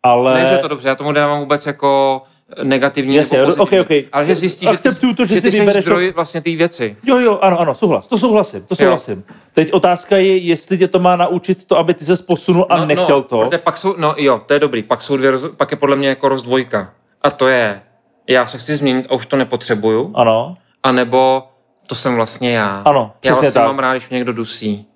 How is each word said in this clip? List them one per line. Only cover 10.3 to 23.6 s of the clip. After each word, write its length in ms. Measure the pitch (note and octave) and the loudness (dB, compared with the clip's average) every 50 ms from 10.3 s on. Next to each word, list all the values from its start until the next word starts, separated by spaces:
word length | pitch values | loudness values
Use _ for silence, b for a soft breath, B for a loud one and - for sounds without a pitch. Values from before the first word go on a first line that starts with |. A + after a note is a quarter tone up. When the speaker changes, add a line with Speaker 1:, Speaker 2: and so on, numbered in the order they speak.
| F#3+ | 2
Speaker 1:
jestli 420 | F#3 F3+ E3+ E3+ - - - F#3+ F3+ | 0 2 0 -2 -2 -2 -4 0 0
tě 100 | F#3 F3 | 0 2
to 100 | - F#3 | 2 2
má 180 | F3 F3+ F3+ | 2 2 2
naučit 480 | F3 F3 E3+ F3+ F3+ - - F#3 F#3 - | 2 2 0 0 -4 -2 -4 -4 -4 -2
to, 140 | _ - D#3 | _ 0 2
aby 160 | D#3+ E3 F3 | 2 0 -2
ty 100 | E3+ D3+ | -2 0
ses 180 | C#3+ F3+ F3 | -2 -2 -2
posunul 440 | - - F3 E3+ - - F3+ F3 F3+ - | 0 -4 -4 -4 0 0 2 2 2 2
a 80 | F3 | 2
Speaker 2:
No, 100 | E3+ F3 | 0 2
Speaker 1:
nechtěl 300 | D#3 D3 F3+ F#3 E3+ C#3+ | 0 0 0 2 2 2
Speaker 2:
no, 60 | C#3 | 2
Speaker 1:
to. 160 | C3 - B2 A2+ | 0 -2 -2 0
Speaker 2:
protože 200 | A2 B2 - - | 0 0 -2 -2
pak 200 | - E3+ D#3+ - | -2 -4 -4 -2
jsou, 160 | - F#3+ G3 E3+ | -4 -4 -4 -2
no 160 | D#3+ D3+ C#3+ C#3+ | -2 -2 -2 0
jo, 220 | D3 C3+ B2 A2 - | 2 0 0 0 0
to 60 | - | -2
je 60 | D3 D3 | 0 0
dobrý, 220 | D3 C#3+ B2 A2+ | 0 0 -2 -4
pak 200 | G#2+ - B2+ A2+ | -2 -4 -4 -4
jsou 140 | - - C#3+ | -2 -4 -2
dvě 140 | C3+ C3 C3+ | 0 2 0
roz-, 180 | C3 C3 C3+ D#3 G#2 | 0 0 -4 -8 -4
pak 140 | - C#3+ - | -6 -4 -4
je 60 | - | -2
podle 200 | - - C#3 C#3 | -2 0 0 0
mě 120 | C3+ C#3 C3+ | 0 0 -2
jako 200 | C3 C3 - C#3 | -2 0 0 -2
rozdvojka. 640 | C3+ C3 A2+ A#2+ B2+ C3 B2+ B2 - G#2 F#2+ F2+ _ _ _ _ _ _ | -2 -2 -4 -2 -2 -2 -2 -2 -6 -6 -6 -6 _ _ _ _ _ _
A 80 | - C#3+ | -2 -2
to 180 | C#3 - C3+ C3 | 0 2 0 2
je, 320 | C3 B2 A#2 G#2+ G2+ G2 _ _ _ _ _ _ _ _ _ - | 2 2 0 -2 -4 -8 _ _ _ _ _ _ _ _ _ 0
já 180 | B2+ B2+ A#2+ | 0 0 0
se 120 | A#2+ - B2 | 0 -6 -12
chci 180 | - - D3+ | -8 -6 -4
změnit 300 | C#3+ C#3+ C#3 B2+ C3 B2+ - | -2 -2 -2 -2 -2 -2 -4
a 40 | C3+ | -6
už 120 | B2 - | -6 -4
to 100 | - - | -4 -2
nepotřebuju. 760 | C3+ B2+ A#2+ B2+ A2+ - - A#2 G#2+ G2+ A2 A2 A2 C3+ F#3 G#3+ | -2 -2 -2 -4 -8 -4 -4 -4 -2 0 0 0 0 -2 -4 0
Speaker 1:
Ano. 420 | - A#2+ A2+ A2 A2+ A#2+ D#3+ F3+ _ _ _ _ _ | 0 2 2 2 0 -2 -6 -10 _ _ _ _ _
Speaker 2:
A 100 | - C3 | -2 0
nebo 500 | B2 B2+ B2 A#2 A#2+ C3 C3 C3 C3 C3 C3 - _ _ _ _ _ _ _ | 0 0 0 0 2 2 4 4 2 0 -2 -8 _ _ _ _ _ _ _
to 80 | - C3 | -12 -10
jsem 200 | A#2+ - C#3 B2 | -6 -4 -2 -2
vlastně 360 | A#2 A2+ A2 - - B2+ B2 | -2 -2 -2 -4 -6 -4 -2
já. 300 | A#2+ A2+ G#2+ G2+ G2 G2 G2+ | -2 0 -2 -2 -4 0 2
Speaker 1:
Ano, 160 | D3+ D3 C3+ | 2 2 2
Speaker 2:
Já 100 | A2+ G#2+ - _ | 0 -2 -8 _
Speaker 1:
přesně 120 | - C3 B2+ C3 | -2 0 2 4
Speaker 2:
vlastně 100 | C#3+ C#3 A#2+ B2+ | 2 2 2 2